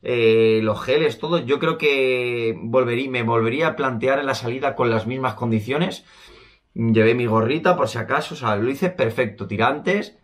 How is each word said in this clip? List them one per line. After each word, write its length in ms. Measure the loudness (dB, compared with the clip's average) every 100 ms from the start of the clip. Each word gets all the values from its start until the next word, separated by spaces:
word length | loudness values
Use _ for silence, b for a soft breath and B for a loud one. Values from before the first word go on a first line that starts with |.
eh, 580 | -2 2 4 6 4 4
los 180 | 2 -2
geles, 380 | 0 2 2 -2
todo. 200 | -2 -2
Yo 200 | 0 0
creo 180 | 0 0
que 800 | 0 2 2 0 -2 -2 -2 -4
volverí-, 480 | 0 0 2 0 -2
me 140 | -2
volvería 440 | 0 2 2 0 -2
a 80 | 0
plantear 440 | -2 0 0 0
en 60 | 0
la 100 | -4
salida 380 | -4 -4 -4
con 160 | 0 0
las 160 | 0 -2
mismas 280 | -4 -4
condiciones. 720 | -4 -2 -2 -2 -2 -2 -4 B B B B B B _
Llevé 420 | -4 2 4 4 2
mi 100 | 2
gorrita 500 | 2 2 0 2 2
por 140 | 0
si 80 | -4
acaso, 360 | -4 -4 -4
o 40 | -6
sea, 180 | -2 -2
lo 140 | -2
hice 200 | -2 -4
perfecto, 560 | 0 -2 0 -4 -4 -8
tirantes. 720 | -2 0 0 -2 -4 -4 _